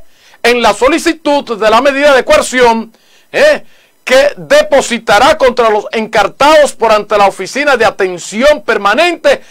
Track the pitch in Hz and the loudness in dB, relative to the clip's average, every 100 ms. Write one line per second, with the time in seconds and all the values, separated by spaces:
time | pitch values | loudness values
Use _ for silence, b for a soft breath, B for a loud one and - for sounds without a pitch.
0 | b b b b 233 247 226 208 254 311 | b b b b -2 0 0 0 0 0
1 | 339 320 302 285 - 220 214 220 285 269 | -2 -4 -2 -2 -4 -4 0 2 2 0
2 | 294 262 233 302 247 247 240 226 220 b | 2 2 2 0 0 0 2 0 -4 b
3 | b b b 170 294 269 b b b b | b b b 0 0 0 b b b b
4 | - 262 262 - 151 294 - 277 - 233 | -2 0 0 -2 0 0 2 0 0 -4
5 | - 208 262 311 269 240 233 214 - 233 | 0 2 2 2 0 0 0 -2 -4 -8
6 | 220 220 190 - 277 311 285 - 220 214 | -4 -2 -4 0 2 4 2 0 0 0
7 | 202 214 202 190 185 254 294 262 214 - | 0 0 0 0 -8 -4 -2 0 0 -2
8 | 190 175 - 202 277 294 294 214 202 226 | -4 -6 -10 -2 0 0 -2 -2 -2 0
9 | 349 339 294 262 b | 0 0 -2 -2 b